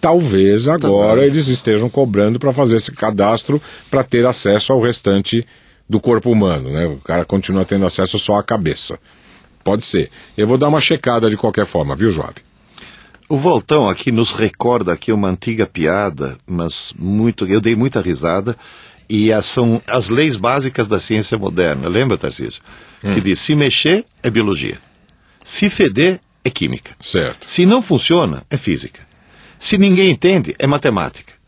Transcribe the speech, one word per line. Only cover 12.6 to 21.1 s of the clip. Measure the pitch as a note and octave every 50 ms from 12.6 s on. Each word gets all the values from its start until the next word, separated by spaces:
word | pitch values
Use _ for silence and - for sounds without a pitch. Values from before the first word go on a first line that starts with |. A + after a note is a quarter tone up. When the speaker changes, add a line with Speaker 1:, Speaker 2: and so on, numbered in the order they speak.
| _ _ _ - - - - - - - _ - _ _
Speaker 2:
O | D3+
Voltão | C#3 C#3 F3+ E3 A#2 - - D3+ D3+ B2+ G2+
aqui | F2+ - - C3+
nos | A#2+ A2+ B2 -
recorda | - - A2+ G2+ - _ - A#2+ B2 A#2 G2+ F2
aqui | E2+ - - -
uma | A2 G#2 G2+ F#2+
antiga | F#2 F2+ - A#2+ A#2 A2 G#2
piada, | - _ F2+ D#2 D#2 F2 G2 G#2 G2 D#2 C2 D2 C2 C2 B1 _
mas | - F2+ E2+ E2+ E2+ - - - - - -
muito, | - F#2 G2+ G#2+ A2 A#2 A2 - G#2
eu | F#2 G2 A2
dei | G2+ A2+ A#2
muita | G#2 A#2+ C3+ - A#2
risada, | F2 F2+ E2 C2 D2 E2 E2+ G2 G2 A#2+ A2+ - - - - - - - - _ _ _
e | G#2+ G#2+ G#2+ A2
a, | A2 G#2+
são | - - - C3 A#2+ A#2 A2+ A#2 -
as | - A2 C3 G#2+ F#2+
leis | A2+ B2+ D#3 D#3 B2+
básicas | G2+ F#2 A#2 C3 C#3 C3 C3 - - A#2 G2+
da | G#2+ F#2
ciência | - -